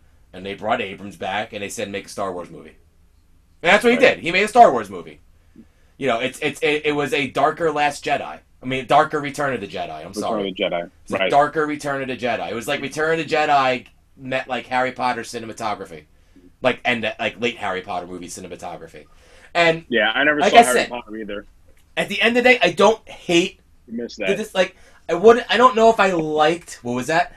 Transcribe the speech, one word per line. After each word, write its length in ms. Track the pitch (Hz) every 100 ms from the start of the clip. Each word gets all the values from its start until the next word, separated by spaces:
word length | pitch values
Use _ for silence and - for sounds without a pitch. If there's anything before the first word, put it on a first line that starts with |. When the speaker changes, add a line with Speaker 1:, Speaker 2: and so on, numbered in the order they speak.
| _ _ _
Speaker 1:
and 120 | 92
they 100 | 98
brought 260 | 98 104 120
Abrams 360 | 98 95 98 82
back, 360 | 98 98 110
and 100 | 107
they 60 | 98
said, 220 | - 101
"Make 160 | 98 -
a 20 |
Star 240 | - 98
Wars 180 | 90 82
movie." 260 | 78 78 - _ _ _ _ _ _ _ _
And 80 | 165
that's 100 | 208
what 80 | 240
he 60 | 247
Speaker 2:
Right. 180 | 208 -
Speaker 1:
did. 20 |
He 60 | 165
made 140 | 180
a 40 | 214
Star 220 | 240 214
Wars 180 | 123 98
movie. 300 | 92 80 73 _ _ _ - - _ _ -
You 100 | 135
know, 140 | 117
it's, 180 | 127 -
it's, 200 | 151 135
it, 200 | 156 151 151
it 60 |
was 200 | 147 143
a 140 | 147 131
darker 440 | 143 147 151 165
Last 320 | 147 147 143
Jedi. 340 | 151 139 - - _ _
I 40 | 127
mean, 200 | 131 120
darker 340 | 147 156 156
Return 320 | 143 139 143
of 60 | 120
the 60 | 98
Jedi. 240 | 92 85 78
I'm 80 | 85
Speaker 2:
Return 60 | 98
Speaker 1:
sorry. 260 | 101 107 98
Speaker 2:
of 80 | 95
the 60 |
Jedi. 280 | 90 85 85 _
Speaker 1:
It's 80 | -
a 40 | 98
Speaker 2:
Right. 120 | 95
Speaker 1:
darker 360 | 143 147 156 151
Return 360 | 147 147 139
of 60 | 127
the 80 | 123
Jedi. 340 | 120 107 85
It 40 |
was 140 | 113 113
like 120 | 139
Return 380 | 135 143 156 165
of 100 | 143
the 80 | 151
Jedi 500 | 151 143 131 127 - _ _ _
met, 300 | 131 131 127
like, 180 | 123 117
Harry 260 | 127 127
Potter 300 | 123 127 117
cinematography. 840 | 113 120 110 107 110 98 92 80 - _ _ - - _
Like, 180 | 127 117
and, 200 | 123 120
uh, 80 | 107 110
like, 200 | 113 95
late 160 | 120 113
Harry 240 | 101 92
Potter 240 | 95 92 87
movie 200 | 90 87
cinematography. 760 | - 90 87 90 80 82 78 - - - - -
And 300 | 175 170 165 -
Speaker 2:
Yeah, 220 | 113 107
I 80 | 117
never 160 | 147 147
Speaker 1:
like 120 | 190
Speaker 2:
saw 60 | 233
Speaker 1:
I 40 |
Speaker 2:
Harry 160 | 233 240
Speaker 1:
said, 80 | -
Speaker 2:
Potter 280 | 123 - 110
either. 300 | 104 101 - - - - _ -
Speaker 1:
at 120 | 170
the 120 | 202
end 160 | 214 240
of 60 |
the 60 | 247
day, 80 | 247
I 80 | 175
don't 360 | 143 202 226 -
hate 520 | - - 170 185 - _ - -
Speaker 2:
You 60 | 226
missed 160 | 233 -
Speaker 1:
the 80 | 196
Speaker 2:
that. 100 | 202
Speaker 1:
dis-, 180 | 220
like, 220 | 190 185 - - - -
I 60 |
wouldn't, 320 | 170 214 233 240
I 60 | 202
don't 180 | 247 220
know 140 | 226
if 80 | 220
I 100 | 196
liked, 680 | 170 156 151 151 170 - -
what 120 | 120
was 120 | 123 127
that? 260 | 165 175